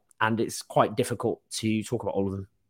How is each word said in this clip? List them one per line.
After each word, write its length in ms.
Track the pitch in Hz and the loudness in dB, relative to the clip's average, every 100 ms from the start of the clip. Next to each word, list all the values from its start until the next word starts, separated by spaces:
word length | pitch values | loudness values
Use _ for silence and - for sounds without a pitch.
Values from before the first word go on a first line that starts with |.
| _ - | _ 0
and 220 | 110 113 | 0 2
it's 200 | 104 - | -2 -4
quite 360 | - - 110 110 | 0 2 4 2
difficult 420 | 120 117 117 90 _ | -2 -2 -2 -2 _
to 320 | - 110 110 | -4 0 0
talk 200 | 101 117 | -2 -4
about 120 | 101 92 | -2 0
all 100 | 98 | 0
of 80 | |
them 160 | 98 95 _ _ | -2 -8 _ _